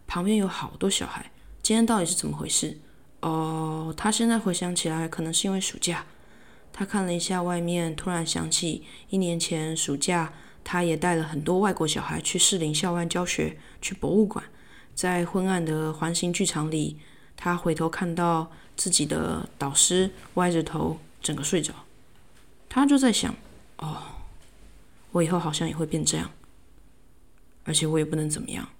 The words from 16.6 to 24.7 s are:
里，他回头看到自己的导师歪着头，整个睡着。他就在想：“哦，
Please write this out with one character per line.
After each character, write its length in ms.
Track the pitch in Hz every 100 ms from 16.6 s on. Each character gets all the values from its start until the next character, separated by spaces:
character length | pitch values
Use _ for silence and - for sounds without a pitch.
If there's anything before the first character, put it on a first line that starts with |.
| 156
里， 260 | 156 151 151 - - - -
他 200 | 175 175
回 200 | 175 160
头 120 | 165
看 260 | 160 175 170
到 360 | 175 165 160 - - -
自 140 | -
己 160 | 170 151
的 420 | 156 165 160 - -
导 140 | 139
师 380 | 147 - 180 190 - - 185
歪 140 | 180
着 140 | 165
头， 340 | 156 156 160 156 - -
整 140 | - 151
个 80 |
睡 180 | - 180
着。 120 | 147 - - - - - - - - - -
他 180 | 254 277
就 120 | 277
在 140 | 262
想 240 | 202 - - - - - -
：“哦， 200 | 156 151 - - - - - - -